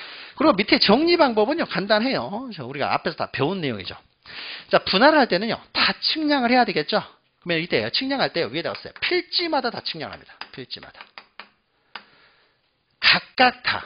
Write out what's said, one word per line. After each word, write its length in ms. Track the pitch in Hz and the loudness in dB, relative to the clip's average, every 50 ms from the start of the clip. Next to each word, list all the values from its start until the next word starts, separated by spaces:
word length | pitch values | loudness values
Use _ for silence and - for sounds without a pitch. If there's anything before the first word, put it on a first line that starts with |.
| - - - - - - - | -16 -16 -16 -18 -18 -10 -4
그리고 180 | - 262 311 233 | 2 4 4 4
밑에 240 | 180 208 - 311 240 | 4 2 2 2 4
정리 380 | - - 202 269 330 339 349 | 6 6 6 6 4 4 4
방법은요. 500 | 330 302 254 226 214 208 233 320 339 226 | 4 4 4 4 2 2 2 2 0 -2
간단해요. 840 | - - 180 190 202 220 214 226 269 233 143 117 131 202 226 269 254 202 | -2 -2 -2 0 2 2 2 2 2 0 -2 -2 -4 -6 -8 -8 -10 -10
저 100 | 156 123 | -10 -10
우리가 300 | 120 139 143 123 95 113 | -8 -6 -4 -2 0 0
앞에서 220 | - - 175 151 | 0 -2 -4 -6
다 140 | - 107 - - | -6 -6 -6 -4
배운 280 | - 135 156 196 190 | -2 -2 -2 -2 -2
내용이죠. 360 | 160 135 113 101 90 - - - - _ _ _ _ - - - - - - - - - | -4 -4 -4 -6 -8 -12 -14 -16 -18 _ _ _ _ -18 -16 -14 -12 -12 -14 -14 -4 0
자, 80 | - 165 | 0 0
분할을 400 | - - - 190 247 302 320 302 | 0 0 2 4 4 6 6 6
할 100 | 247 - | 4 2
때는요. 320 | 180 175 220 233 160 - - - - | 2 0 -2 -2 -6 -6 -8 -8 -4
다 200 | - - - 196 - | -2 0 0 -2 -2
측량을 500 | - - - 311 311 294 294 269 240 233 | -4 -4 -4 -2 0 0 0 2 2 4
해야 140 | 247 254 240 | 4 4 4
되겠죠. 380 | 214 170 156 151 - 220 196 - - - _ _ _ _ _ | 4 2 -2 -2 0 -2 -2 -2 -4 -12 _ _ _ _ _
그러면 220 | - 175 170 160 165 | -6 -4 -2 -2 0
이때 260 | - 170 127 107 117 | 0 0 0 0 0
측량할 420 | - - 269 269 277 254 175 139 - | -2 -2 -2 -2 -2 0 0 0 0
때 120 | 170 147 | -2 -2
위에다가 360 | 104 123 165 160 127 98 - | -2 -4 -4 -4 -6 -6 -8
써요. 120 | - 117 - - | -10 -16 -10 -6
필지마다 680 | - - 349 359 339 - - - 349 330 311 269 240 240 | -4 -2 -2 -2 -2 -4 -4 -4 -2 -2 -2 -2 -2 -2
다 100 | 220 - | -4 -6
측량합니다. 520 | - - - 165 135 101 85 - - - - - - - - | -8 -8 -8 -8 -10 -10 -12 -14 -18 -20 -18 -18 -18 -16 -16
필지마다. 480 | 139 123 - - - 85 - - - - - _ - - _ _ - - _ _ _ _ _ _ _ _ _ - - - _ _ _ _ _ _ _ _ _ _ _ _ _ _ _ _ _ _ - - - - | -16 -14 -14 -14 -16 -16 -18 -20 -20 -20 -20 _ -20 -20 _ _ -20 -20 _ _ _ _ _ _ _ _ _ -20 -18 -18 _ _ _ _ _ _ _ _ _ _ _ _ _ _ _ _ _ _ 0 2 2 2
각각 480 | 180 - - _ - 254 247 - - - | 2 0 -4 _ 2 2 2 2 0 -4
다, 180 | - - 101 - | -4 -4 -4 -6